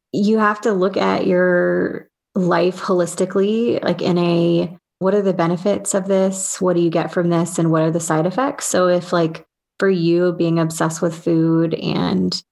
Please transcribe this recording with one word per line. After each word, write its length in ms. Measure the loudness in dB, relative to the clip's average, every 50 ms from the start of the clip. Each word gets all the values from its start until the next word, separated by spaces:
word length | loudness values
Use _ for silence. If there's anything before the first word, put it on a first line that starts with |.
| _ _ -4
you 260 | 0 0 2 2 2
have 220 | 2 0 0 0 0
to 100 | 0 0
look 240 | 2 0 0 0
at 300 | 0 0 0 0 0 0
your 840 | 2 2 2 2 2 2 2 2 2 0 0 -2 -2 -4 -8 -12 _ _ _ _ _ -4
life 460 | -2 0 2 2 2 2 0 0 -2
holistically, 1000 | -2 -2 0 0 0 -2 -2 -2 -2 0 0 0 0 0 0 0 0 0 0 0 0
like, 180 | -2 -2 -2
in 160 | 0 0 0 2
a, 580 | 2 2 2 2 2 2 2 0 0 -2 -6 -14 _ _ _ -4
what 140 | -2 0 0
are 80 | 0 0
the 100 | 0 0
benefits 600 | 0 0 0 0 -2 0 -2 -2 -2 -4 -4 -4
of 120 | -4 -2
this? 540 | 0 0 2 2 0 -2 -4 -6 -8 -6 -2
What 160 | 0 0 2
do 60 | 2 2
you 80 | 0
get 200 | 0 0 -2 -2 -2
from 180 | -2 0 2
this? 280 | 2 0 0 -2 -2 0
And 120 | 0 2 2
what 100 | 2 2
are 80 | 0
the 100 | 0 -2
side 260 | -2 0 0 0 0
effects? 400 | 0 0 -2 -2 -2 -4 -6 -6
So 200 | -2 0 2 2 2
if, 240 | 2 0 0 -2 -2
like, 320 | 0 0 -2 -4 -8 -18 _ _ _ _ _ _ -2
for 80 | 0 2
you, 440 | 2 2 2 2 2 2 2 0 0
being 260 | 0 0 0 2 2
obsessed 440 | 0 0 -2 -2 -2 -2 -2 -2 -4
with 140 | -4 -4
food 580 | -4 -2 0 2 2 2 2 2 2 2 0 -2
and 680 | -4 -4 -2 -2 0 0 0 0 0 -2 -2 -4 -6 -10 _